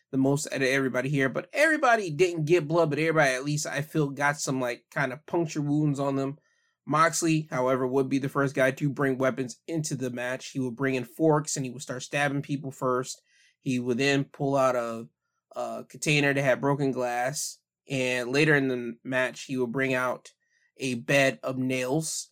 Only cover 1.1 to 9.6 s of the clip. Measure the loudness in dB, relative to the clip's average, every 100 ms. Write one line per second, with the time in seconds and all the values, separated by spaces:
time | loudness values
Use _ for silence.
1.1 | 0 0 -2 -4 0 2 4 4 2 2
2.1 | 0 0 0 2 2 2 2 2 2 2
3.1 | 4 4 2 -2 -4 -4 -6 -4 -2 -2
4.1 | 0 -2 0 -2 -2 -2 -4 _ -4 -4
5.1 | -6 -4 -2 -2 -2 0 2 0 0 -2
6.1 | -2 -4 -6 _ _ _ _ -2 2 2
7.1 | 2 2 2 0 0 2 2 2 0 2
8.1 | 0 -2 0 0 2 2 2 -2 0 0
9.1 | 2 0 0 -6 -8